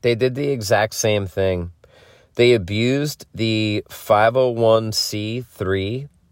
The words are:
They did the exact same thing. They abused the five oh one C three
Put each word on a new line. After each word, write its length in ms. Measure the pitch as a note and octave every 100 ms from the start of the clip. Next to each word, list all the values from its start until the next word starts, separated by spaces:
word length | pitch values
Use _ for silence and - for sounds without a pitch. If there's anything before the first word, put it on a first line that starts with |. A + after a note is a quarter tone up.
They 140 | B2
did 200 | A#2+ B2+
the 140 | B2+ C#3+
exact 460 | C#3 G2+ G#2 G#2+
same 320 | - A2+ G#2+ F#2+
thing. 460 | - F#2+ F2+ F2 - _ _ - _ _
They 200 | - A#2+
abused 720 | B2 F2 G#2 A#2+ C3+ D3 - -
the 500 | F2 A2+ A2 G#2+ G#2 -
five 460 | - - G#2 A2 B2
oh 140 | B2+
one 420 | A#2 A2+ A2+ A2
C 500 | G#2+ - G#2+ G#2+ A#2
three 680 | B2 - F#2+ G2 G2 B2 C#3+ _ _